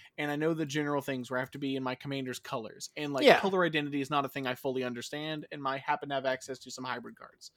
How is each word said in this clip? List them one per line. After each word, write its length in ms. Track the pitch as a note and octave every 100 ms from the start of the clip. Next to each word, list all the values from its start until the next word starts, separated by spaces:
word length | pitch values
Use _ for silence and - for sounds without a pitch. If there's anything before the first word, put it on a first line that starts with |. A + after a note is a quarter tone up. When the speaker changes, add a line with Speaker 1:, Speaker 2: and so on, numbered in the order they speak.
| - -
Speaker 1:
and 120 | D3
I 60 | D3
know 180 | D#3
the 120 | D#3+ D#3
general 360 | D3 D3 D3
things 280 | C3+ C3 A#2+
where 80 | B2+
I 40 |
have 80 | B2+
to 60 | C#3+
be 180 | C#3 C3+
in 60 |
my 120 | C3
Commander's 440 | B2+ C#3 C#3 B2+ A#2+
colors, 520 | - C3+ A2 - - -
and, 160 | D3
like, 160 | C#3 C#4+
Speaker 2:
Yeah. 60 |
Speaker 1:
color 300 | - G3 F#3
identity 360 | E3+ D#3 D3 C#3+
is 100 | C3
not 140 | D3
a 40 | C3+
thing 180 | C#3 C3
I 80 |
fully 300 | B2 C#3 C3
understand, 600 | B2 A#2 - D3 D#3 D3+ -
and 140 | D3+ C3+
I 120 | C3+
happen 300 | C#3+ D3 C#3+
to 40 | C#3
have 100 | C3
access 320 | C3 - B2+
to 100 | B2+
some 140 | B2+
hybrid 320 | B2+ B2 A#2 A2+
cards. 320 | - - -